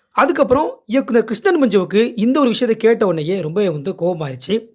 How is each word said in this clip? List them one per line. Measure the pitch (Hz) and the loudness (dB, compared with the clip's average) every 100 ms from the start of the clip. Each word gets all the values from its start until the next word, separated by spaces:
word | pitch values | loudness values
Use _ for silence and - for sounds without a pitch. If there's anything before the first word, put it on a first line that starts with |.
| _ - | _ 0
அதுக்கப்புறம் | 277 269 226 262 466 - - | 0 2 2 2 0 -6 -4
இயக்குனர் | 262 - 233 | -2 0 0
கிருஷ்ணன் | 220 214 392 349 | 0 0 0 2
மஞ்சுவுக்கு | 254 196 180 202 233 233 | 2 2 2 0 0 0
இந்த | 226 294 | 0 2
ஒரு | 262 | 2
விஷயத்தை | 214 233 226 220 | 0 0 2 2
கேட்ட | 226 202 | 2 2
உடனேயே | 165 151 190 | 0 -2 -4
ரொம்பவே | 156 180 196 | -4 -2 -2
வந்து | 151 180 | -4 -6
கோபமாயிருச்சு. | 185 170 175 147 127 - 220 226 | -4 -4 -4 -6 -8 -4 -4 -4